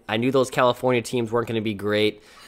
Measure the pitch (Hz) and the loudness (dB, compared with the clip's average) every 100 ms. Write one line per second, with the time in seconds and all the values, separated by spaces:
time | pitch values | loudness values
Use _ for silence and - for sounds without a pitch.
0 | - 110 123 131 123 - 127 120 127 123 | -6 -2 2 2 2 2 2 2 0 0
1 | 117 127 113 117 113 113 107 98 101 104 | 0 -4 -2 -2 -2 -2 -4 -4 -2 2
2 | 107 - - - | 2 0 -12 -20